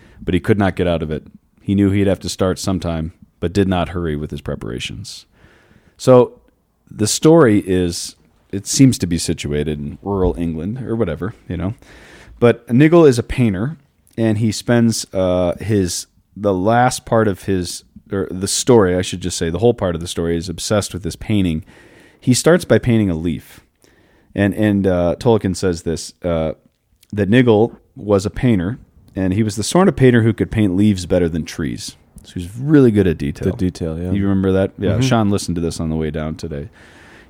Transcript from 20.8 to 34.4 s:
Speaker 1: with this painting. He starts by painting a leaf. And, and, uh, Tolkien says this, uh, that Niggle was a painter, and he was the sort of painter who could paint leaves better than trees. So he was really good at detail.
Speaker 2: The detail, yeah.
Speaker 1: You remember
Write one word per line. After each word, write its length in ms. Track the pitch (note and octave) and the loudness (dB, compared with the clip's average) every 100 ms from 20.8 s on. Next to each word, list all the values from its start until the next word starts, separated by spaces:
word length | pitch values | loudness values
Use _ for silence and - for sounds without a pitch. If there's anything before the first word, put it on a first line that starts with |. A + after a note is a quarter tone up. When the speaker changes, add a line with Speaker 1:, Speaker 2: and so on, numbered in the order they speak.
| - | -2
Speaker 1:
with 100 | F#2 | -8
this 140 | F2 - | -10 -8
painting. 480 | - G#2 F2+ D#2 - - - - _ _ | -2 0 0 -2 -8 -20 -20 -20 _ _
He 140 | - | 0
starts 300 | A#2+ D#3 F3 | 2 2 2
by 140 | - A2+ | 2 0
painting 320 | B2 A2+ G2 | 2 0 0
a 40 | |
leaf. 460 | D#2+ E2+ C#2+ - - _ _ _ _ _ _ _ | -2 -4 -6 -10 -20 _ _ _ _ _ _ _
And, 200 | G2+ G2+ | -2 -2
and, 320 | - G#2+ G2+ F#2+ | 2 0 2 2
uh, 300 | F2+ F2 - | 2 0 0
Tolkien 360 | B2 A2 G2 | 2 2 0
says 280 | F2 F#2+ E2 | -2 -2 -2
this, 320 | E2+ D#2 - - | -4 -6 -8 -8
uh, 280 | F2+ E2 D#2+ - _ _ _ _ _ | -4 -2 -4 -8 _ _ _ _ _
that 160 | G2+ F#2+ | -4 2
Niggle 500 | B2 A#2+ G#2 A#2 - _ | 4 6 4 2 -4 _
was 300 | - G#2 G2 | -10 0 0
a 60 | G2+ | 0
painter, 480 | - B2 G2+ F2 - - _ _ | -2 0 0 -2 -6 -14 _ _
and 200 | F#2+ F#2 | -4 -2
he 80 | G2 | 0
was 140 | A2 G#2+ | -2 -4
the 60 | |
sort 260 | - F3 F#3+ | 0 2 4
of 80 | C3+ | 4
painter 260 | B2+ A#2+ | 6 6
who 100 | A2+ | 4
could 180 | - F#2+ | 0 -2
paint 240 | A2+ G#2 | 0 2
leaves 300 | F#2 G#2+ F#2+ E2 | 4 2 2 0
better 220 | F2+ E2+ | 0 0
than 160 | E2 | -2
trees. 520 | C#2+ - C#2+ A1 - - _ - | -6 -6 -6 -8 -12 -18 _ -20
So 100 | - | -14
he 60 | F#2 | -12
was 160 | F2 A#2 | -12 -8
really 340 | C#3+ D3+ B2 | 4 6 6
good 160 | G#2 F#2 | 4 2
at 120 | D#2 | 0
detail. 320 | C#2+ - F#2 | -4 -4 -4
Speaker 2:
The 60 | F2 | -2
detail, 400 | F#2 - E2 D#2+ | -4 -4 -8 -6
yeah. 100 | F2+ | -4
Speaker 1:
You 100 | G2 G2 | -2 0
remember 240 | G2 | 0